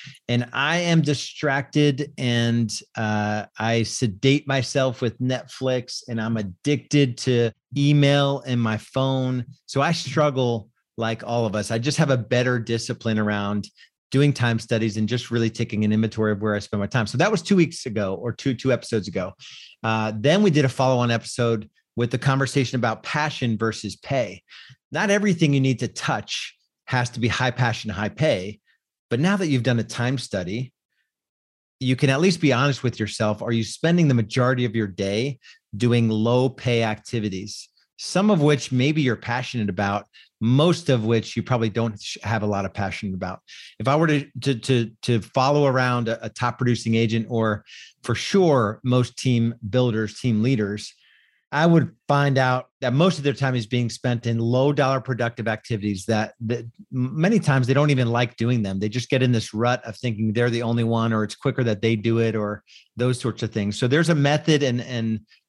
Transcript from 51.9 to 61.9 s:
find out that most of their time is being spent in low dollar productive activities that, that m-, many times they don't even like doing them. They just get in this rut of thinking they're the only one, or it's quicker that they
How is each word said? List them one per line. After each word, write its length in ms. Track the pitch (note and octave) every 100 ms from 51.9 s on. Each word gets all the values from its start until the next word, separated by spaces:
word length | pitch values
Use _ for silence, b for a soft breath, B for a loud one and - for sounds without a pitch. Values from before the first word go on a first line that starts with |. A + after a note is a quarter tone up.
| - -
find 300 | C#3+ C#3+ C3
out 320 | B2+ B2+ - _
that 120 | B2+
most 260 | C3 F#3 E3
of 60 |
their 100 | C#3
time 200 | A#2+ C3+
is 140 | B2 G#2
being 200 | B2 A#2
spent 380 | - B2+ A#2 A#2
in 140 | A2+
low 320 | A2+ B2+ C#3
dollar 280 | C#3+ C3+ C3+
productive 460 | - A#2+ A#2 - A2
activities 600 | G#2+ - A2 G#2 F#2+ G2+
that, 280 | G#2+ G#2+ -
that 240 | A2 A#2+ A#2 - -
m-, 280 | C3 B2+ D#3
many 180 | F3+ A3
times 300 | D#3+ C3+ B2
they 60 |
don't 160 | C#3 D3
even 200 | C3 A#2
like 260 | A#2+ A#2+ -
doing 280 | A#2 B2
them. 160 | G2 F#2+
They 80 | G#2+
just 220 | B2 A#2+
get 120 | C3
in 80 | B2+
this 240 | A2+ -
rut 260 | G#2+ A#2+ B2+
of 120 | A#2 -
thinking 360 | B2+ G#2 A2
they're 180 | A2 A#2+
the 120 | A#2
only 200 | A#2 A#2
one, 300 | A#2 A2+ A2+
or 100 | A2
it's 140 | G#2 -
quicker 260 | C#3 B2+
that 200 | A#2+ G2
they 120 | A2+